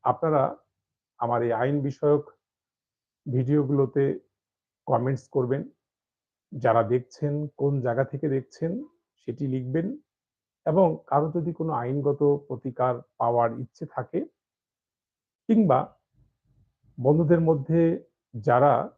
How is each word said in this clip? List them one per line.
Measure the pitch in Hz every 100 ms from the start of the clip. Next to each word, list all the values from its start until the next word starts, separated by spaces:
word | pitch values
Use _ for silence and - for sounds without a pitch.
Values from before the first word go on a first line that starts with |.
আপনারা | - 123 165 151 135 - _ _ _ _ _ _
আমার | 117 120
এই | 120
আইন | 113 131 147
বিষয়ক | 139 135 147 147 147 _ _ _ _ _ _ _ _ _ -
ভিডিওগুলোতে | 127 127 151 131 139 131 143 139 - _ _ _ _ _ _ -
কমেন্টস | 117 127 131 _
করবেন, | 143 123 135 262 _ _ _ _ _ _ _ _ 131
যারা | 120 113
দেখছেন, | 107 127 127 - 147 147 147 -
কোন | 143 143
জায়গা | 123 117
থেকে | 135 139 156
দেখছেন, | 135 131 - 165 208 302 _ _
সেটি | _ - 123 139
লিখবেন। | 131 127 151 185 302 _ _ _ _ _ _ -
এবং | 160 175 156 -
কারো | 139 156
যদি | 170 160
কোনো | 160 160
আইনগত | 123 120 143 139 143 147 143 143
প্রতিকার | 123 135 120 127 120 - _
পাওয়ার | 117 120 117 117
ইচ্ছে | 131 _ 160
থাকে, | - 120 170 302 _ _ _ _ _ _ _ _ _ _ _ -
কিংবা | 226 190 131 - _ _ _ _ _ _ _ _ _ _ -
বন্ধুদের | 127 151 160 170
মধ্যে | 165 156 135 165 165 170 - _ _ 117
যারা | 123 123 143 139 226